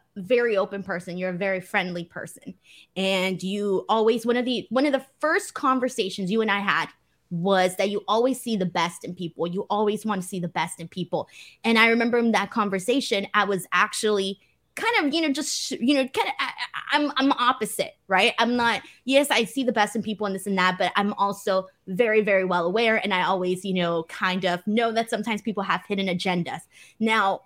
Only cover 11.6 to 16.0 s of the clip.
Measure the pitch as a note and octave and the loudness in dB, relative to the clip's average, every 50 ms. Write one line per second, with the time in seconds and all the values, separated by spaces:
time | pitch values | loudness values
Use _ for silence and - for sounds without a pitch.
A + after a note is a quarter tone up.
11.6 | - A3+ A3+ A3 A3+ A3+ A3+ A#3 A#3 A#3+ A#3+ A#3+ A#3 A#3 G#3+ F#3 G3 F#3+ - A#3 | -2 2 4 6 6 6 4 2 2 2 2 2 2 2 2 2 0 -2 -2 -2
12.6 | G#3 G3+ G3 F#3+ F#3 - B3+ C#4 - - A3 G3 G3 - - G#3 G3 G3 G3 F3+ | 0 0 -2 -2 0 0 0 0 0 0 -2 -2 -2 0 0 0 2 2 0 -2
13.6 | - - - F3+ G#3 G#3 - - A3+ G#3+ G#3 G3 G3 F#3+ G3 - _ _ _ _ | -2 0 0 0 0 0 -2 -2 0 0 0 0 0 -2 -6 -10 _ _ _ _
14.6 | _ _ - - - A4+ A#4 A4 D#4 C#4 D4 E4+ D#4+ D4 C4 D4+ C#4 - - - | _ _ -10 -4 -2 0 2 2 2 0 0 0 0 0 0 -2 -4 -4 -6 -6
15.6 | - - C4 - A#3 B3+ D4 C4 | -6 -6 -6 -2 2 2 2 2